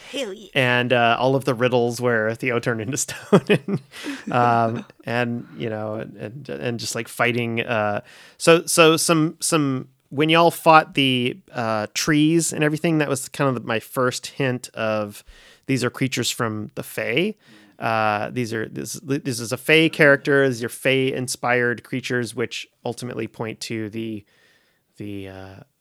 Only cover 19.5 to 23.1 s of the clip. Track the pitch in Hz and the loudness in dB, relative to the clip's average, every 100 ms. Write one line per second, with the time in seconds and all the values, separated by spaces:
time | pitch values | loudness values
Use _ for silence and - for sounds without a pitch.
19.5 | 123 - 156 160 - 147 139 151 139 135 | -4 4 6 6 6 6 6 4 4 4
20.5 | 117 120 - 135 135 131 131 127 - 123 | 0 -6 -2 0 2 0 -2 -6 -4 0
21.5 | 123 120 117 - 131 131 123 117 117 117 | 2 2 -2 -6 -8 -2 -4 -2 -6 -6
22.5 | - - _ 123 117 123 | -8 -14 _ -10 -8 -8